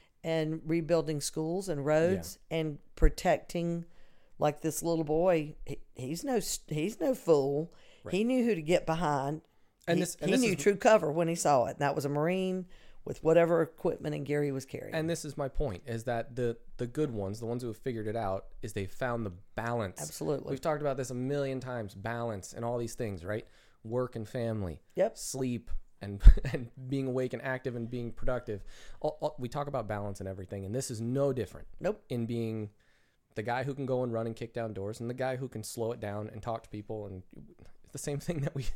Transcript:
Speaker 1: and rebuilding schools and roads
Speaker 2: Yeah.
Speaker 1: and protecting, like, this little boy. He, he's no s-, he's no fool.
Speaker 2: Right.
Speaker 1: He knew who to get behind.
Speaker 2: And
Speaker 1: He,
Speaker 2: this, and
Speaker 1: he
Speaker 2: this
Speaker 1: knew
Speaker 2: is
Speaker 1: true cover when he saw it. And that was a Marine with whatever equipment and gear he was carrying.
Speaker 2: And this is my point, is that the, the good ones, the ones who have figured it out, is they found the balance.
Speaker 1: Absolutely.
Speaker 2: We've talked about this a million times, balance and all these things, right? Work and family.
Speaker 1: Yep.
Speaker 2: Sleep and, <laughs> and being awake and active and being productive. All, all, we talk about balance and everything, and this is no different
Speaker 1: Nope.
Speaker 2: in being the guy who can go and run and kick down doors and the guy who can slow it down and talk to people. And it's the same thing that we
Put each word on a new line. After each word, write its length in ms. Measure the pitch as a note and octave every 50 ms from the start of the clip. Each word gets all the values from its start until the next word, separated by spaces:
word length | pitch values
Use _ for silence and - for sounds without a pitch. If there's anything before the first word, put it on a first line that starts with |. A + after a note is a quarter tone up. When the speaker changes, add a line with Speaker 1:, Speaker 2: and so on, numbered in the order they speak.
| - _ _ _ -
Speaker 1:
and 380 | E3 D#3+ D#3+ D#3 D#3 D#3+ D#3+ -
rebuilding 560 | D#3 E3 E3+ D#3+ D3+ E3+ E3 D#3 D3+ D#3 C#3+
schools 480 | C#3+ - - D#3+ D#3 D#3+ E3+ F#3+ F#3+ F#3+
and 160 | D#3+ C#3+ C3+
roads 540 | D3 D3+ D#3 E3 F3 G3 F3+ E3 - - - - -
Speaker 2:
Yeah. 80 | D#3+
Speaker 1:
and 200 | E3 D#3+ D#3 D3 - - - -
protecting, 920 | - D#3+ D3+ - - - F#3 D#3 - - - - F3 E3+ E3+ E3+ E3+ E3+ - - - - - - - - - - -
like, 220 | D3+ D3+ D3 -
this 200 | - D#3+ D3 -
little 220 | D#3+ E3+ E3+ D#3+ D#3+
boy. 500 | D3 D#3 D#3+ F3 F#3+ F3 D#3+ D3+ D3+ D3+ - -
He, 140 | - C#3+ - - - -
he's 300 | - C3 C3 D#3+ F3 -
no 140 | C#4 B3+
s-, 220 | G#3+ - - - - -
he's 320 | - D3+ D#3 D#3 G3+ A#3 -
no 140 | E4 C#4 B3
fool. 580 | - - E3+ D#3+ C#3+ C3+ C#3 C#3+ D3 E3 E3+ - - - - - - -
Speaker 2:
Right. 100 | - F3
Speaker 1:
He 80 | F#3+ A3
knew 200 | A#3+ B3+ B3+ A#3
who 120 | A#3+ G#3
to 60 | E3 D3+
get 220 | D3+ F3+ - -
behind. 540 | - D#3+ E3 F3 D3+ D3 C#3 C3+ C#3 D3+ D#3 - _ _ _ - - _ _ -
Speaker 2:
And 100 | - E3+ F3
Speaker 1:
He, 20 |
Speaker 2:
this, 140 | F3+ - - -
and 80 | - -
Speaker 1:
he 60 | G#3
Speaker 2:
this 60 | C4
Speaker 1:
knew 100 | B3 G#3+ F#3
Speaker 2:
is 100 | - -
Speaker 1:
true 120 | - G3+
cover 360 | - - - A3 G#3 E3 D3+
when 160 | C#3+ E3+ E3+
he 80 | E3 E3+
saw 300 | E3 - D#3+ D3 B2+ A#2
it. 60 | - -
And 60 | -
that 140 | C#3+ C#3+ -
was 100 | - C3
a 40 | C#3+
Marine 560 | C#3+ D3 D3+ E3+ F#3 F#3+ F#3 F#3 F#3 F#3 F3+ - - - - - - - -
with 180 | - - - -
whatever 400 | D#3 D#3+ E3+ E3+ E3 F3 E3 E3
equipment 500 | D#3+ - - - F3+ - - - D#3 D3+
and 100 | D3+ C#3+
gear 200 | C3+ D3 D3 D3
he 80 | C#3+
was 140 | C3+ C3+ -
carrying. 280 | - - - - - -
Speaker 2:
And 160 | D#3+ D#3 E3
this 160 | E3+ - -
is 100 | D3+ B2+
my 120 | - C#3+
point, 340 | C3 - - D#3 C3 F#2+ F2 -
is 160 | B2 A2+ A2+ A2+
that 320 | B2 A#2 A2+ A#2 - B2
the, 220 | B2+ B2 A#2 A#2 - - - -
the 80 | - B2
good 240 | A#2+ A#2+ D3+ D#3 C#3
ones, 300 | A#2 G#2 G2 F#2+ G#2 G#2+
the 80 | A2+
ones 160 | A2+ A#2+ B2 B2
who 60 | A#2+
have 80 | G#2+
figured 280 | - - C3 A#2 A2+ G#2
it 100 | G#2+ G#2+
out, 300 | A2+ A2 F#2+ F#2+ G2 - - - -
is 120 | - A2 -
they 120 | G#2 G2
found 400 | F#2 - - C3+ B2 A#2+ A#2 A2+
the 60 | G2+ F2 F2+ - - -
balance. 440 | A2 A2 A#2 A#2+ A#2 G#2+ F#2 F2 -
Speaker 1:
Absolutely. 520 | D3 D#3 - - D#3 D#3 D3 C3+ - -
Speaker 2:
We've 100 | C#3 C3
talked 200 | - E3+ D3+ D3
about 140 | D3 C#3+ C3+
this 120 | C3+ C3 A#2+
a 60 | B2+
million 440 | B2 B2+ C3 C#3+ C#3+ C#3 C3+ C3+ C3
times, 360 | B2 C3 B2 A#2+ A2 F#2+ -
balance 580 | G2 G2+ A#2 A#2 A#2 A#2 A#2 G#2+ G2 F2+ - -
and 100 | - A#2
all 140 | A#2 A#2+
these 160 | A#2+ A#2+ A2+ -
things, 320 | - B2 G#2+ G2 E2+ E2
right? 220 | F#2 G#2 A#2 - - - - _ _ - _ -
Work 320 | A2 A2+ B2 B2+ B2 -
and 120 | A2+ G#2+ G2+
family. 520 | - C3 A#2 A2+ A2 A2 G2 F2 D2+ - _ _ -
Speaker 1:
Yep. 220 | F3 F#3+ A3+ A3+
Speaker 2:
Sleep 540 | - - - - C3+ C3 B2+ B2 A#2 - - - - - - - -
and, 200 | - G2+ G2+ G2+ - - -
<laughs> 180 | - - C3+ A#2
and 160 | C#3+ A#2+ A#2 - - C3
being 200 | B2+ C#3 C#3 C3+
awake 260 | C3 B2 C3 B2+ B2+ -
and 80 | A#2
active 340 | C3 C3+ C3 B2+ - C3 A#2+
and 140 | A#2+ A#2 A2+
being 220 | B2 A#2+ A#2+ A#2
productive. 520 | - - - B2+ B2+ A#2+ - - G#2+ G2 - - - - - - - -
All, 180 | - D#3 - -
all, 140 | - D3+ - -
we 100 | B2+ B2
talk 180 | - D3+ C#3+
about 200 | C#3+ C#3+ C3 G#2+
balance 320 | G2 G#2+ G2+ G2+ G2+ F#2+ -
and 100 | F#2+ F#2+
everything, 360 | F#2+ G2 F#2 F#2 G#2 G2 G2
and 100 | F#2+ G#2+
this 160 | C3 C3+ -
is 100 | B2 G#2+
no 320 | A2+ A#2 B2+ C#3 C#3 C#3+ C3
different 340 | B2 G#2 - - - - - - -
Speaker 1:
Nope. 240 | - F3+ G#3+ - - -
Speaker 2:
in 180 | C3+ A#2+ A2+
being 420 | A2 A#2 A#2 A2+ A2+ A2 A2 G#2+ G#2 - _ _ _ _ _ _ _ _ _ _ _ -
the 80 | A2+ G#2+
guy 200 | A#2+ A#2+ B2+ C3
who 100 | C#3+ C3+
can 140 | C#3 C#3
go 160 | B2+ C3 B2+ B2+
and 100 | A#2+ A2+
run 140 | A2+ A2+
and 80 | A#2 A2+
kick 180 | - A#2+ A2+ -
down 200 | A#2+ A2+ A2 G#2
doors 260 | G2+ G2 G2+ A2 -
and 100 | A#2 A#2
the 40 | B2
guy 220 | C3 B2+ C3 C3
who 100 | B2 C3+
can 160 | B2 - A2+ G#2+
slow 300 | - - A#2+ A2+ A2+ A#2+
it 60 | B2
down 300 | A2 G#2 G2+ G#2 G#2+ -
and 120 | - A2+ -
talk 180 | A#2+ A2+ A2+ -
to 60 | -
people. 380 | - G#2+ G2+ - A2 G#2+ G#2
And 160 | G2+ F#2+ F#2 - - - - - - - - - - - - -
it's 80 | - -
the 40 |
same 220 | C#3 - D#3 C#3+ C#3+
thing 220 | - - E3+ D#3
that 120 | C#3 - -
we 140 | C#3 B2+ - -